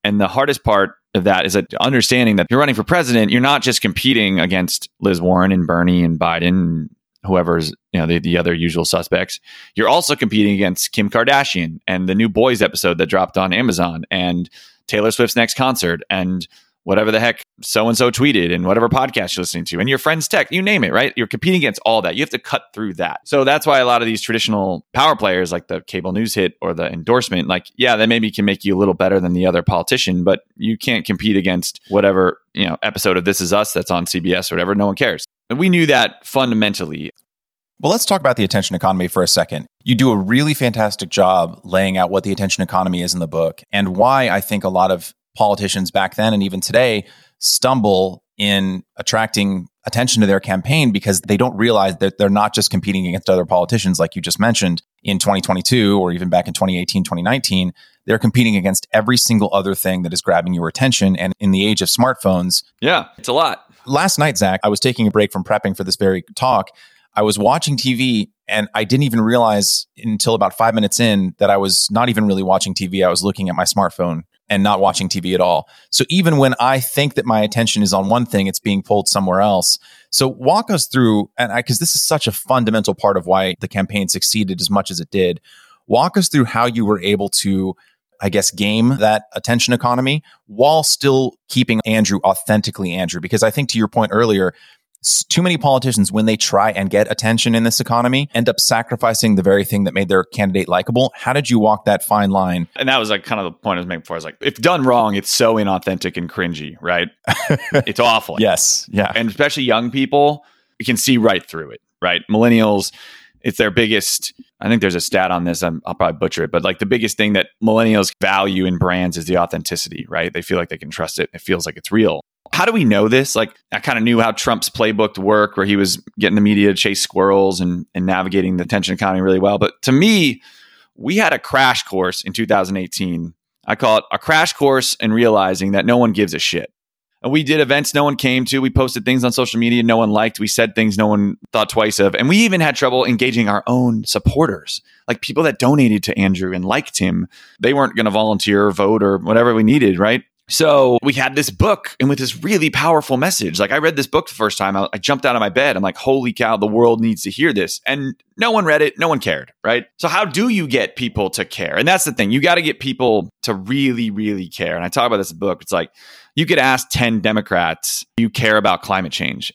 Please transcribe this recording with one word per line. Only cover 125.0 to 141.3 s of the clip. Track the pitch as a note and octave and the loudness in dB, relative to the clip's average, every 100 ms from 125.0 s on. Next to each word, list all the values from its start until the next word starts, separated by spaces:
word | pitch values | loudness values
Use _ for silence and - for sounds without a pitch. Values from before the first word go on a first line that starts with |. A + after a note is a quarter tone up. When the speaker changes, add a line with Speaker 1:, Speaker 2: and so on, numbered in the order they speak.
| G#2+ - | -2 0
Speaker 1:
worked, | G2 G#2+ G#2 - | 2 2 2 0
where | G2+ | 2
he | G2+ | 2
was | F#2+ F2 - - | 2 -2 -8 -2
getting | G2+ G#2 | 0 4
the | |
media | G#2 G2+ G2+ | 4 4 4
to | F#2 | 2
chase | G#2 G2 | -2 -2
squirrels | - F#2+ G2 G2 G2 F2+ | -4 0 2 4 2 0
and, | F2+ F2 - F#2+ | -2 -4 -6 -4
and | F#2 | -2
navigating | F#2 F#2 F#2+ F#2 F2+ | 0 0 0 0 -2
the | |
attention | F2 G2+ F#2 | -2 -2 -2
economy | F2+ G2 F#2+ | -2 -2 0
really | F#2+ F#2+ | 2 2
well. | G2 G2+ | 2 0
But | G#2 - | -2 -2
to | - | 0
me, | C3 G#3+ G#3 D3+ A2+ - - _ _ _ - | 2 4 4 2 -2 -12 -20 _ _ _ -10
we | B2 G3 | -4 0
had | F#3 | 0
a | C3+ | -2
crash | - C3 C3 A#2 | 0 2 4 2
course | - F#2+ F2+ - | -2 -2 -2 -4
in | G#2+ | -6
two | G#2+ A2 | -4 0
thousand | G#2 F#2 F#2+ | 0 0 -4
eighteen. | F2+ - F#2 E2+ E2 - _ _ - | -6 -6 -6 -6 -8 -14 _ _ -6
I | A2 | -2
call | A#2+ A2 | 2 2
it | - | 0
a | - | -6
crash | - D#3 E3+ | 0 2 2
course | - C#3 C3+ - - | 0 2 2 0 -2
in | A2 | 0
realizing | A2 A#2+ G#2 F#2+ F#2 F#2+ | 2 4 4 2 0 -2
that | G2 A2+ | 0 2
no | A#2+ | 2
one | A#2 | 2
gives | F#2+ G2 | 2 -2
a | D2+ | -2
shit. | - E2+ - _ _ _ _ _ | -4 -4 -8 _ _ _ _ _
And | B2 | -2
we | D3+ | 0
did | C#3+ D#3 | 2 2
events | C3 C#3+ C#3+ | 2 0 0
no | C#3+ | 0
one | D3 C3+ | 0 0
came | C3+ B2+ B2 | 0 0 0
to. | C3+ | 0
We | C3 | 0
posted | - C3 B2 A2 | 0 0 -2 -2
things | B2+ | 0
on | A#2+ | 0
social | B2 B2 A2+ | 0 -2 0
media | A#2 A#2+ | 2 2
no | A#2 A2+ | 2 2
one | G#2+ | 2
liked. | G#2+ A2+ - | 2 0 -2
We | G#2 | -4
said | - A2+ A2+ | 0 0 2
things | A2 G2+ | 0 2
no | G#2+ | 2
one | G#2 G2+ | 2 0